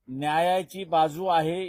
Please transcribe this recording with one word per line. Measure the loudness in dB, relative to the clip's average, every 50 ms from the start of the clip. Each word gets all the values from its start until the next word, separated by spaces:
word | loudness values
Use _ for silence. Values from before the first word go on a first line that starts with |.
| _
न्यायाची | -12 -10 -6 -2 0 0 2 2 2 2 0 -2 -6 -10 -12 -6
बाजू | 0 2 2 2 2 0 -4 -2
आहे | 0 2 2 2 0 -2 -4 -6